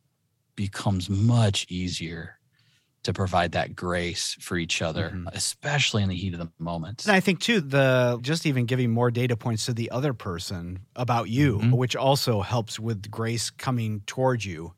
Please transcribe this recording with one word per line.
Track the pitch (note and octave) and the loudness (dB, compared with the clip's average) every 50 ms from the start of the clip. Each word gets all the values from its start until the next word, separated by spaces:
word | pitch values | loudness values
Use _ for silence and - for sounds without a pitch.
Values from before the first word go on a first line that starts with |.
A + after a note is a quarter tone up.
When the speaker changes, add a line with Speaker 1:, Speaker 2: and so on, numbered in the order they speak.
| _ _ _ _ _ _ _ _ _ _ - | _ _ _ _ _ _ _ _ _ _ -8
Speaker 1:
becomes | - G2+ G2 - - - G#2+ G2 F#2 F2 F#2 | -6 -6 -6 -4 -2 -2 0 0 0 0 0
much | G2 G2 G#2+ A#2 A#2+ A#2+ A2+ G#2 F#2+ - - - | 0 2 4 4 6 6 4 4 2 0 -4 -4
easier | F2+ F2+ F2+ F2+ D2+ - E2+ E2 E2+ E2+ D#2+ - - _ _ _ _ _ _ _ _ _ _ _ _ _ | -4 -4 -4 -4 -4 -6 -6 -8 -8 -10 -12 -12 -16 _ _ _ _ _ _ _ _ _ _ _ _ _
to | - - F2+ | -6 -4 -2
provide | - G2 F2+ F#2 F2 F2 E2+ | -2 -2 0 2 2 2 2
that | D#2+ F2 - - F#2+ | 0 -2 -2 -2 -4
grace | - F2+ F2+ F2 F2 F2 F2 E2 - - - - - | -6 -4 -2 -2 0 -2 -2 -4 -4 -6 -6 -6 -8
for | - - F#2 F2 | -8 -4 -4 -2
each | E2 E2 - - | -2 -2 -2 -2
other, | G2+ D#2+ D#2 E2+ E2+ E2 | -2 -2 -2 -2 -4 -4
Speaker 2:
Mm-hmm. | - F2+ F2 E2+ | -4 -8 -8 -8
Speaker 1:
especially | - D#2 - - - _ - C#3+ D3 C#3+ C3+ - - G#2+ | -6 -4 -4 -4 -6 _ -4 -2 0 2 2 2 2 2
in | G2 F#2+ | 2 2
the | F#2 | 0
heat | F2+ F#2+ F#2+ E2+ | -2 -4 -4 -4
of | E2+ | -6
the | E2+ E2 _ - | -8 -10 _ -8
moment. | E2 E2+ E2+ E2 D#2 F2 A2+ - - | -6 -6 -4 -4 -6 -8 -8 -4 2
Speaker 2:
And | G#3 | 4
I | G3+ F#3+ | 4 4
think, | F3+ G3+ F3+ - | 4 2 0 0
too, | - - - G3+ | 2 2 2 2
the, | C#3+ C#3 C#3 C#3 C3+ C3 B2+ B2+ B2 A#2+ B2 A#2 | 2 2 4 6 6 6 6 6 4 4 2 0
just | B2 C3 D#3+ E3+ - | -2 -2 -2 0 0
even | D#3 C3+ B2+ A#2+ | 0 2 2 2
giving | A2+ B2+ B2+ B2+ A#2 | 2 2 2 2 2
more | A2+ A#2 A#2+ B2 | 4 4 4 2
data | A#2 A#2+ B2+ B2 A#2+ A2 | 2 2 2 0 0 0
points | - B2 A2+ G#2+ - | 0 -2 -2 -2 -2
to | C3+ | -2
the | A#2+ A#2 A#2 - | -2 -2 -4 -4
other | - B2 C#3 D3 | -4 -2 -2 -2
person | B2 - - G#2 F2 E2 - - G2 F2 E2+ F2 F#2 F#2 G2+ _ - | -2 -4 -6 -8 -6 -6 -6 -8 -8 -8 -8 -10 -10 -12 -14 _ -8
about | - - A#2+ A#2+ A#2+ G#2+ A2 | -4 -2 0 0 0 0 0
you, | A2+ C3+ D3+ C#3 G#2+ G#2 | 2 4 4 4 4 4
Speaker 1:
Mm-hmm. | A2 A#2+ B2+ | 4 4 4
Speaker 2:
which | B2 B2+ B2 - | 4 2 0 0
also | A#2 B2+ C3+ C#3+ C#3 - C3 A2+ G2+ | 2 4 4 4 4 2 0 0 0
helps | F#2 - A#2+ B2 G#2+ - - - | 0 0 -2 -2 -2 -4 -6 -6
with | A2 A#2 A2+ G2 G2 G#2+ | -4 -4 -4 -4 -6 -10
grace | G#2+ A2 A2+ A#2 A#2 A#2 - - | -6 -4 -4 -2 -2 -2 -4 -6
coming | - - - C#3 B2+ A#2+ A2+ A2 G#2+ G2+ G2 | -6 -6 -4 -2 -2 0 -2 -2 -4 -6 -8
toward | - - C3 C3 C3 B2+ A#2 G2 | -8 -2 2 2 2 2 2 -2
you. | G2 E2+ D#2 E2 E2+ F2 | -6 -8 -8 -10 -12 -14